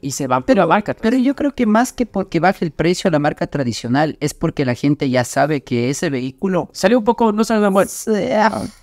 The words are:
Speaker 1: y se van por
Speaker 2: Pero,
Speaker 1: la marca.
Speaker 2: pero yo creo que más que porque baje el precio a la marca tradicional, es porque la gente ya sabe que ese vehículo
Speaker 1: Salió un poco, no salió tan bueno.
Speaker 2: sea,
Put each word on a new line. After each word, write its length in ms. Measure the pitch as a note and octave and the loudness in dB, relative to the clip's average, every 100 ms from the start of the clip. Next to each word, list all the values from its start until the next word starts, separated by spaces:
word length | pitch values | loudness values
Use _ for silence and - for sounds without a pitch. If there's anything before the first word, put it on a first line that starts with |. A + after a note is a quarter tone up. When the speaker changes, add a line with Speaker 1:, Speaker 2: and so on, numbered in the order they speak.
Speaker 1:
y 100 | C#3+ | -10
se 140 | - C3+ | -6 -2
van 160 | B2+ | 0
por 60 | C3 | 2
Speaker 2:
Pero, 140 | A3 | 2
Speaker 1:
la 40 | F3 | 4
marca. 280 | F#3+ G3+ - | 2 0 -4
Speaker 2:
pero 160 | A3 B3+ | -2 0
yo 180 | B3+ C#4 | 0 0
creo 180 | C#4+ | -4
que 140 | - A3+ | -2 2
más 260 | G#3+ B3+ | 2 0
que 140 | - A#3+ | -2 -4
porque 320 | G3 F#3+ E3+ | -4 -4 0
baje 260 | F3 - E3+ | 0 0 -4
el 60 | |
precio 360 | - D#3+ F3+ G3 | -2 0 0 0
a 40 | |
la 80 | D3+ | 0
marca 260 | D3 - E3 | 0 -2 -4
tradicional, 720 | C#3+ B2 G#2+ A#2 C3 D#3 - | -4 -4 -4 -2 0 0 -2
es 140 | D3 | -6
porque 320 | - D#3+ - B2+ | -2 -4 -2 -2
la 80 | |
gente 380 | A#2+ C#3+ D3 C#3 | 0 0 0 2
ya 120 | B2 | 0
sabe 380 | A#2+ C3+ D3 D3 | 0 0 0 0
que 280 | - A#2+ A#2+ | -2 -2 -2
ese 180 | C#3+ E3+ | -2 -4
vehículo 600 | C3+ C3 - G3 F3+ - | -4 -6 -6 -2 -2 -4
Speaker 1:
Salió 260 | - F#3+ B3 | -2 2 2
un 60 | |
poco, 280 | G#3+ A3 A3+ | 2 0 0
no 120 | G#3 | 2
salió 180 | A3 A3 | 0 2
tan 120 | G#3 | 2
bueno. 140 | G3 - | 2 0
Speaker 2:
sea, 720 | - - G#3+ - G#3 G#3+ G#3+ G3 - | -2 -4 -2 0 0 0 0 -8 -12